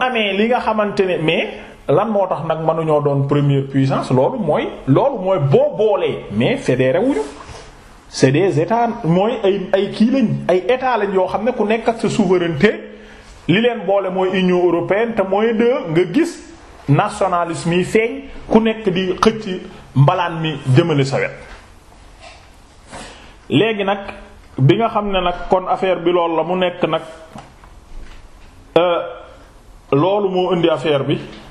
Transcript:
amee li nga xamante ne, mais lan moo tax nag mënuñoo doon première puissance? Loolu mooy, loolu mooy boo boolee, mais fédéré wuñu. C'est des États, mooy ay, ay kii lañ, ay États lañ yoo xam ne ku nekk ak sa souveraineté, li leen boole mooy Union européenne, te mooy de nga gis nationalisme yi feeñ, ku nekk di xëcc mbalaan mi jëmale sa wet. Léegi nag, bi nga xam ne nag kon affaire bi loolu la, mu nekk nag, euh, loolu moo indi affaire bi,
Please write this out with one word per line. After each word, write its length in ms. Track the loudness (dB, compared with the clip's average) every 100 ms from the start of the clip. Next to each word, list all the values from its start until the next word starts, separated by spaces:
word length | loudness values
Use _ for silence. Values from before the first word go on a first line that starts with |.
amee 320 | -2 0 0
li 140 | 0 0
nga 120 | 0
xamante 420 | 0 -2 0 0 0
ne, 120 | 0
mais 280 | 0 0 -2 -8 -18 -10 0
lan 200 | 0 2
moo 200 | 0 0
tax 160 | -2 -4
nag 120 | -2 0
mënuñoo 360 | 0 2 2
doon 260 | 2 0 2
première 400 | 2 2 2 0
puissance? 440 | 0 0 0 0
Loolu 280 | 2 2 0
mooy, 280 | -2 -2 -2 -6 2
loolu 320 | 2 2 0
mooy 200 | -2 0
boo 360 | 2 4 4 2
boolee, 480 | 0 2 0 -4 -6
mais 260 | -2 0 0
fédéré 420 | 0 0 2 2
wuñu. 220 | 0 0 -4 -10 -18 -18 -20 -20 -20 -20 -16
C'est 220 | 0 2
des 260 | 4 2 0
États, 280 | 0 0 0 -2
mooy 300 | 0 2 2 0
ay, 240 | 0 0 0
ay 180 | -2 -2
kii 180 | 2 2
lañ, 160 | 2 0 0 0
ay 160 | 0 0
États 280 | -2 0 -2
lañ 160 | 0
yoo 140 | 0 0
xam 160 | -2
ne 80 | -2
ku 120 | -2 0
nekk 240 | 0 -2
ak 100 | -2
sa 100 | -2
souveraineté, 640 | 0 2 2 0 2 2 2 -6 -18 -20 -20 -20 -8 0
li 100 | 2
leen 240 | 2 0 0
boole 240 | 0 0
mooy 200 | 0 0 2
Union 240 | 2 2 2
européenne, 480 | 2 0 0 0
te 80 | -2
mooy 300 | 0 0 0
de 160 | 2 2 0 0
nga 140 | 0 2
gis 240 | 2 0 -4 -16 -20 -20 -10 2
nationalisme 840 | 2 2 0 -2 0 -2 -4 -2 0
yi 80 |
feeñ, 380 | 0 0 0 -4 -12 -16 2
ku 120 | 2
nekk 260 | 4 0 -2
di 200 | -2 -2 0
xëcc 400 | 0 0 -4 -10 -10 -18 -4 2
mbalaan 440 | 4 2 -2 -4
mi 140 | -4 -4 0
jëmale 300 | 2 2 2 0
sa 120 | -2
wet. 180 | -4 -8 -18 -20 -20 -20 -20 -20 -20 -20 -20 -20 -20 -20 -20 -20 -20 -18 -18 -20 -20 -20 -2
Léegi 340 | 0 2 0
nag, 160 | -2 -4 -6 -16 -20 -20 -14 0
bi 180 | 2 4
nga 100 | 2
xam 220 | 0 -2
ne 80 | 0
nag 260 | -2 -4 0
kon 180 | 0 0
affaire 320 | -2 0 0
bi 120 | 2
loolu 240 | 2 2 0
la, 80 |
mu 120 | -2 0
nekk 280 | -2 0 -2
nag, 140 | -2 -6 -16 -20 -20 -20 -20 -20 -20 -18 -16 -16 -18 -20 -20 -20 -20 -2 0
euh, 240 | 2 0 -4 -12 -18 -20 -20 -20 -20 -20 -2
loolu 380 | 0 2 0 0
moo 220 | 0 0
indi 160 | 0 0
affaire 340 | 0 0 -2
bi, 160 | 0 -4 -6 -16 -20